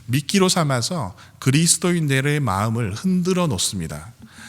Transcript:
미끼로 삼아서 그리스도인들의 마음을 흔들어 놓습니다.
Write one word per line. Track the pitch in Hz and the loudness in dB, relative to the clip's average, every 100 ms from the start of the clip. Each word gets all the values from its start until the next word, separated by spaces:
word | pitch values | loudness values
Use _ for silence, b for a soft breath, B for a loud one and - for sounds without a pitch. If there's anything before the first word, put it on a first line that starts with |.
미끼로 | B 139 - 196 185 | B -2 0 2 2
삼아서 | 180 147 127 - 175 92 - B B | 2 2 0 -2 -4 -6 -10 B B
그리스도인들의 | 131 147 170 - 180 175 147 135 143 147 | 2 4 4 2 0 0 2 0 0 0
마음을 | 120 95 113 113 104 | 0 0 0 0 -2
흔들어 | 110 190 185 175 180 170 | -2 -2 0 0 0 0
놓습니다. | 95 - 95 78 76 95 - - B | 0 -2 -4 -8 -10 -16 -20 -20 B